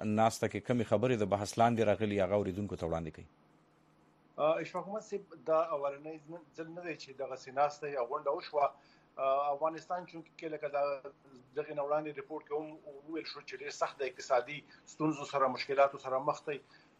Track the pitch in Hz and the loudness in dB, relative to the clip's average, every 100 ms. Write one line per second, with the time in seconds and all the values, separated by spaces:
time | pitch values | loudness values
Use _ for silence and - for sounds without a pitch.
0 | 107 107 113 - 110 104 - 123 107 107 | 0 4 4 4 -2 -2 0 2 4 4
1 | 127 117 101 101 104 - 117 113 104 98 | 4 2 4 2 2 4 4 6 4 4
2 | 107 101 90 104 98 92 101 90 82 82 | 2 2 4 4 2 -2 -4 -2 -2 -2
3 | 80 - 82 _ _ _ _ _ _ _ | -4 -10 -20 _ _ _ _ _ _ _
4 | _ _ _ - 147 170 156 185 175 214 | _ _ _ 0 2 2 -2 -8 -6 -8
5 | - 202 - 160 131 160 165 147 139 143 | -8 -10 -10 -8 2 2 2 0 -2 -4
6 | 156 160 147 170 - - 165 170 175 147 | -10 -14 -14 -16 -14 -12 -10 -10 -8 -10
7 | 135 131 - 127 - 131 147 - 147 139 | -10 -8 -8 -8 -6 2 2 0 -6 -4
8 | 120 147 143 165 - 151 143 - - _ | -2 -2 -2 -2 0 2 0 -2 -20 _
9 | _ - 135 135 143 143 160 160 147 180 | _ -2 2 2 2 0 -2 -2 -6 -6
10 | 180 165 156 - 165 151 147 143 143 139 | -6 -14 -16 -10 -8 -6 -2 0 0 -2
11 | 143 - 139 131 - 147 151 147 143 151 | -8 -18 -20 -20 -10 -6 -4 -4 0 0
12 | 156 143 135 156 - 151 156 156 151 139 | 0 -8 -10 -10 -4 -4 -4 -12 -16 -16
13 | 147 160 143 143 - 131 143 - 160 - | -10 -8 -8 -12 -12 -10 -8 -2 -4 -2
14 | 127 - - 127 127 151 - - - - | -4 -4 2 2 2 -8 -12 -20 -14 0
15 | 156 151 143 143 131 123 - 139 139 139 | 0 0 -2 2 2 2 0 6 6 4
16 | 131 131 139 139 - 135 - - _ | -2 0 0 -2 -4 -8 -10 -20 _